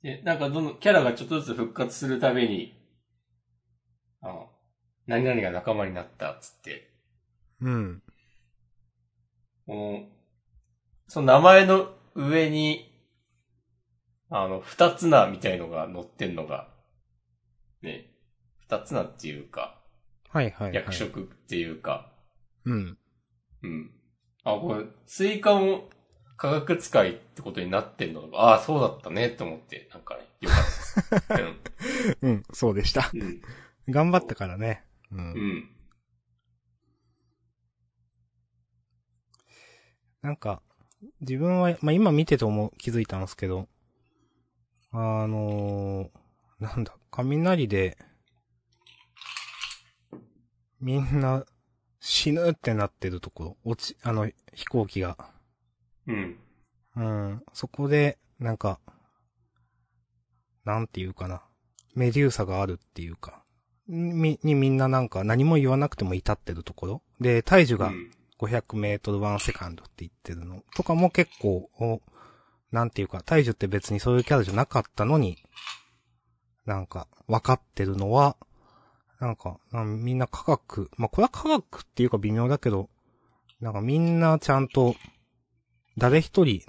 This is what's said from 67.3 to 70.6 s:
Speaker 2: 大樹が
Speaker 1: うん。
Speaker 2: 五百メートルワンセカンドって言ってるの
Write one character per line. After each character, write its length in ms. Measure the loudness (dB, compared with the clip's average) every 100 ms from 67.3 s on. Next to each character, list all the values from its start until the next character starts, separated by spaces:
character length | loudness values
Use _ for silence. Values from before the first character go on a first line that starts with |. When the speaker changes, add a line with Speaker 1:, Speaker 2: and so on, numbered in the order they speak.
| 2
Speaker 2:
大 240 | 6 6 6
樹 100 | 4
が 120 | 0
Speaker 1:
う 40 |
ん。 180 | -4 -14 _ _ _
Speaker 2:
五 80 | -4
百 280 | -4 -4 -6
メ 180 | -4
ー 40 | -4
ト 140 | -4
ル 80 | -2
ワ 140 | -2
ン 60 | -2
セ 120 | -4
カ 160 | -6 -12
ン 80 | -14
ド 60 |
っ 40 | -20
て 60 | -18
言 100 | -18
っ 40 | _
て 100 | -14
る 140 | -12 -12
の 160 | -16